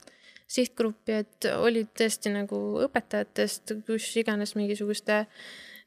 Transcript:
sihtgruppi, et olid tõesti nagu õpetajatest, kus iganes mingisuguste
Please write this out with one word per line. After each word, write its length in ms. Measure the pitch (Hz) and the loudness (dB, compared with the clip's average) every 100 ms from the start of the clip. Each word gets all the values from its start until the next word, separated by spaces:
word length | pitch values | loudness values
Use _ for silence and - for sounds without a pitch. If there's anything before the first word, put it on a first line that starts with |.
| - _ - - - | -14 _ -20 -20 -6
sihtgruppi, 640 | - 247 - 226 214 - | 0 0 2 -2 -2 -2
et 360 | 220 208 - 220 | -2 -2 -4 -2
olid 400 | - 226 226 220 | 4 4 4 0
tõesti 380 | - 226 214 214 | 0 0 2 -2
nagu 240 | 202 202 208 208 208 | -2 -2 -2 -2 0
õpetajatest, 960 | 269 247 - 208 202 - 208 - - 214 | 2 0 0 -2 -2 0 0 0 -6 -8
kus 240 | 214 220 220 226 | -2 -4 -2 0
iganes 400 | 226 208 208 214 | 2 0 0 -2
mingisuguste 680 | 208 208 208 208 - 208 214 - - - - - | -2 0 -2 -2 2 2 0 -8 -18 -16 -18 -20